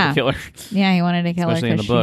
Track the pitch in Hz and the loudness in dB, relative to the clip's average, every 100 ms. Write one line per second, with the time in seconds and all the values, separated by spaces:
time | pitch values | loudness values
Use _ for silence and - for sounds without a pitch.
0 | 160 139 127 - - - - 196 190 180 | 2 2 0 -2 -10 -18 -6 0 2 2
1 | 175 175 170 170 170 165 120 110 104 120 | 0 0 -2 -2 -2 0 0 0 2 2